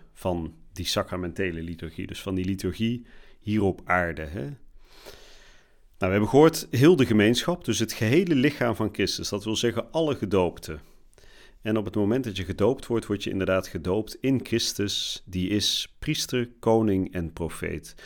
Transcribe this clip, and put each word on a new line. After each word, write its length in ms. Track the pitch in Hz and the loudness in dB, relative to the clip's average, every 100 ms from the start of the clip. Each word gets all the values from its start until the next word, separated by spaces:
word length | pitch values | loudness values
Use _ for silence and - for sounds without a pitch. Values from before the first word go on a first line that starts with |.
| - | -14
van 420 | - 95 85 80 - - | -8 -4 -4 -6 -10 -16
die 120 | - 87 | -10 -4
sacramentele 760 | 104 95 90 90 82 95 82 | -2 -2 -4 -6 -4 -4 -4
liturgie, 460 | 82 82 80 - 95 | -8 -10 -12 -10 -10
dus 140 | - | -10
van 140 | - 92 | -6 -2
die 100 | 90 | -2
liturgie 600 | 95 92 90 113 120 - - - - | -2 -2 -2 -2 -2 -8 -20 -20 -12
hier 240 | 101 107 | -4 2
op 180 | 98 - | 2 0
aarde, 380 | - 90 85 80 | 0 2 2 -2
hè? 200 | 78 95 | -8 -8
Nou, 120 | 143 139 - - - - - - - - - - _ _ - - | -10 -12 -18 -20 -20 -20 -20 -20 -20 -20 -20 -20 _ _ -20 -4
we 80 | 92 | 0
hebben 240 | 101 104 | 2 4
gehoord 380 | 135 160 160 - | 8 8 6 -2
heel 240 | 110 147 185 | 4 6 8
de 100 | 127 | 6
gemeenschap, 600 | 107 104 120 - 175 - | 6 6 4 0 -2 -2
dus 140 | 107 | -2
het 140 | 110 | -2
gehele 420 | - 110 147 185 143 | -2 2 2 4 4
lichaam 400 | 143 143 120 107 | 2 2 -2 0
van 140 | 107 | -2
Christus, 380 | - 95 - - | -2 -2 -2 -4
dat 140 | 101 | -6
wil 120 | 107 107 | -4 -2
zeggen 360 | 120 117 - | 0 -2 -4
alle 240 | 160 156 135 | -2 0 -2
gedoopten. 680 | 98 95 87 - - 78 - - - - - - - - | 0 2 2 0 -10 -14 -16 -20 -20 -20 -20 -20 -20 -10
En 160 | 110 110 | -2 -2
op 80 | 101 | -2
het 100 | 107 | 0
moment 280 | 101 123 | 2 2
dat 140 | 113 95 | -2 -6
je 60 | |
gedoopt 440 | 90 95 101 131 - | -6 0 2 0 -2
wordt, 180 | 117 - | -4 -2
word 180 | 104 | -4
je 60 | - | -4
inderdaad 380 | 98 92 95 - | -2 0 0 0
gedoopt 500 | 90 78 101 107 - | -6 -2 -2 -2 -4
in 180 | 131 127 | 0 0
Christus, 800 | - 113 - - 101 - - - - | 0 -2 -2 -2 -2 -2 -6 -8 -8
die 240 | 92 90 | -4 0
is 460 | 104 - - - - | 0 0 -2 -6 -8
priester, 500 | - 151 - 127 120 - | -6 -4 -2 -2 -2 -2
koning 540 | 113 113 110 95 90 | 2 4 4 2 0
en 200 | 90 82 | -4 -6
profeet. 640 | - 82 - 85 80 - - | -6 -6 -6 -6 -8 -10 -18